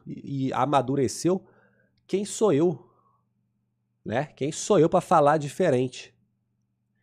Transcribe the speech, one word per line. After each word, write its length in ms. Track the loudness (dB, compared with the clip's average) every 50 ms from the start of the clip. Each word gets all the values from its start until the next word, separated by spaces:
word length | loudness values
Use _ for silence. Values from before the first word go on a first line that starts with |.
| -18
e, 400 | -16 -16 -14 -10 -8 -6 -4 -4
e 60 | -4 -2
amadureceu, 920 | -2 0 0 0 0 0 0 0 0 0 -2 -2 -2 -2 -2 -2 -2 -4 -10 _ _ _ _ _ _ _ _ _ _ _
quem 160 | -6 -4 -4 -4
sou 300 | -6 -4 0 2 2 4
eu? 360 | 4 2 2 0 -4 -10 _ _ _ _ _ _ _ _ _ _ _ _ _ _ _ _ _ _ _ _ _ _ _ -10
Né? 220 | -6 -4 -4 -4 -6 _
Quem 160 | -8 -6 -6 -6
sou 260 | -4 -2 2 4 4
eu 80 | 4
pra 140 | 4 2 0
falar 360 | 2 2 4 4 4 4 2
diferente?" 800 | 2 -2 -4 -4 -2 0 2 2 0 0 -2 -6 -12 -18 -20 _ _ _ _ _ _ _ _ _ _ _ _ _ _ _ _ _ _